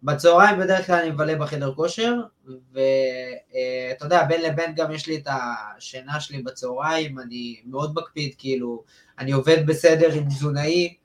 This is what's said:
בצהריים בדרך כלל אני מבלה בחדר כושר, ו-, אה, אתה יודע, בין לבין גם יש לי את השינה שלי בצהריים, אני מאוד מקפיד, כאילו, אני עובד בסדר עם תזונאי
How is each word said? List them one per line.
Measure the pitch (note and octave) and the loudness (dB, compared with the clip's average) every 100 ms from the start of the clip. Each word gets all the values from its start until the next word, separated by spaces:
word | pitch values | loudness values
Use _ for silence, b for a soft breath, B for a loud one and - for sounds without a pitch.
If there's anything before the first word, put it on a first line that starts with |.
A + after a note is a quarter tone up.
בצהריים | C3 C#3+ E3+ E3+ G#3 F#3+ | -2 2 6 8 8 6
בדרך | F#3 F#3+ F3+ | 2 0 2
כלל | F3 | 0
אני | E3 | 0
מבלה | D3 D3+ D#3 | -2 -2 -2
בחדר | C#3+ D3 C#3 | -4 -4 -6
כושר, | C3+ E3 E3+ A3+ A#3+ A3+ _ C3 | -2 -4 -2 -2 -2 -6 _ -20
ו-, | C3 B2+ B2+ C3+ C3+ C3 B2+ B2+ B2 _ B2+ | -20 _ 0 2 4 0 -2 -10 -14 _ -4
אה, | B2+ B2+ B2+ C3+ | -4 -4 -6 -8
אתה | D3 | 2
יודע, | F3 | 2
בין | D3+ E3 | 4 2
לבין | E3 D3+ E3 D#3 | 0 -2 -4 -2
גם | D#3 | -4
יש | D#3 D#3+ | -4 -6
לי | D#3 | -8
את | C#3+ | -4
השינה | C3+ B2 A#2 G#2+ - - C3 C3 D3 | -6 -4 -8 -10 -16 -16 -16 -8 -8
שלי | C#3+ C#3 | -8 -10
בצהריים, | B2 - B2+ B2+ D3 D#3+ D#3 C3 | -12 -10 -8 -4 -2 -2 -4 -8
אני | B2 A#2+ A#2+ A2+ A#2+ | -12 -10 -10 -12 -12
מאוד | C3 D3+ D#3 | -6 -4 -6
מקפיד, | D#3+ - C#3+ - | -8 -8 -8 -8
כאילו, | C3+ C3 A#2+ A#2+ - b b b | -4 -4 -4 -8 -12 b b b
אני | C3 | -2
עובד | C3+ C3+ D#3+ D3+ | 0 4 4 4
בסדר | D#3 E3+ D#3+ E3 | 4 6 6 4
עם | D3 C#3+ | 4 -2
תזונאי | C#3 D3 C#3+ D3+ F3 F3 - | -2 -2 -2 0 0 0 -4